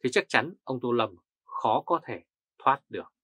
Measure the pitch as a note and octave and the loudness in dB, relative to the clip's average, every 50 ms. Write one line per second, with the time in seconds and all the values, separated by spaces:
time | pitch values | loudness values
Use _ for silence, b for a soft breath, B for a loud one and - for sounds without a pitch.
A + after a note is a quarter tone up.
0 | - - F#3 G#3 G3 _ - B2 A2+ E3 F#3+ _ _ - C3 B2 - A#2+ A#2+ A#2+ | -2 0 0 0 -2 _ 2 2 2 2 -8 _ _ -8 -8 -6 -2 -2 0 0
1 | A2+ G#2 F#2 E2+ _ _ _ _ _ _ - - - A#2 A2 C#3 - - E3+ E3 | 0 -2 -4 -14 _ _ _ _ _ _ -12 -4 0 2 0 0 0 0 -2 -2
2 | - - B2 - - _ _ _ _ _ _ _ - C#3 C3+ - _ _ - G2 | -2 -8 -12 -12 -12 _ _ _ _ _ _ _ 2 2 2 2 _ _ -12 -12
3 | - - _ _ | -12 -12 _ _